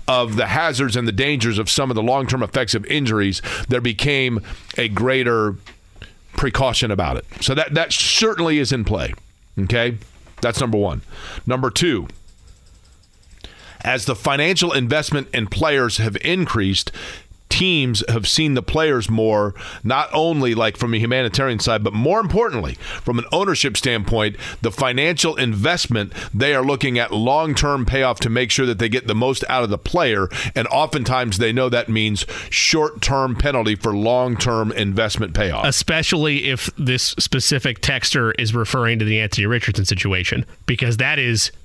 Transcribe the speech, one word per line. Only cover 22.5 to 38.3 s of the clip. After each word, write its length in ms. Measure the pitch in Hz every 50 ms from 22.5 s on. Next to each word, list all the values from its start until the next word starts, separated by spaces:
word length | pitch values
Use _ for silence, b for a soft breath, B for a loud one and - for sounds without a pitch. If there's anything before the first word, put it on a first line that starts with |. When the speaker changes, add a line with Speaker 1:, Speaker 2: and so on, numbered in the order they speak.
| 156 120 90 - - B B B B B B
Speaker 1:
from 160 | - 120 117
an 60 | 117 -
ownership 460 | - 170 196 196 170 - - 139 107 -
standpoint, 580 | - 131 120 113 98 - 117 113 107 107 104 B B B B B
the 100 | - 117
financial 640 | 98 - 139 127 123 127 143 165 175 143 - 165 151
investment, 760 | 123 135 120 110 101 101 151 175 175 - - 120 107 101 95 B B B B -
they 220 | 101 127 143 147
are 80 | 135 131
looking 340 | 139 143 127 - 135 123 120
at 140 | 117 117
long-term 760 | - 107 110 123 139 151 160 160 143 - 143 147 143 139 123
payoff 340 | - - 135 135 131 117 -
to 100 | - 123
make 200 | 113 123 127 113
sure 160 | - - 135
that 140 | 123 120 95
they 100 | 117 113
get 160 | 104 127 117
the 80 | 107 107
most 300 | 110 120 131 135 127 - -
out 140 | 131 131 120
of 60 | 107
the 80 | 101 -
player. 520 | - - - 180 170 131 110 101 98 92 B B B B B
And 120 | - 117 -
oftentimes 680 | - 135 151 151 - 151 120 98 127 127 127 117 98 95
they 160 | 120 113 113
know 160 | 127 131 127
that 200 | 117 120 117 -
means 360 | 110 110 107 107 104 98 - B B B B B
short-term 840 | - - - - - 160 151 151 151 113 - - 139 135 131 131 123
penalty 400 | - - 147 143 127 113 110 107
for 200 | 101 - 117 104
long-term 760 | 101 104 113 123 127 127 127 120 104 - 131 117 113 110 110
investment 640 | 113 98 107 101 95 104 113 107 - - 110 92 80
payoff. 300 | 90 104 92 78 - -
Speaker 2:
Especially 840 | 143 139 - - - 165 160 156 - - 165 151 156 143 143 - -
if 220 | 135 120 - - -
this 280 | - 143 123 127 123 - - - -
specific 600 | - - - 131 120 - 151 131 - 139 117 -
texter 520 | - - 139 127 - - - 143 120 110